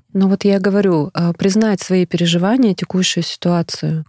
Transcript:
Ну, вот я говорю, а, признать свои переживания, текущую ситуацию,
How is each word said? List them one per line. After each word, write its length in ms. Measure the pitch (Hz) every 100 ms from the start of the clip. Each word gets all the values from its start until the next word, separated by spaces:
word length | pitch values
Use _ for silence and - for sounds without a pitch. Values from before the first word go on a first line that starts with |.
| -
Ну, 160 | 196 190
вот 160 | 196
я 160 | 202 196
говорю, 500 | 196 196 196 165 143
а, 180 | - 170
признать 480 | 170 196 196 220 190
свои 260 | - 185 175
переживания, 680 | 170 170 170 185 254 233
текущую 500 | 185 180 185 185 -
ситуацию, 800 | 170 - 175 175 165 - 156 160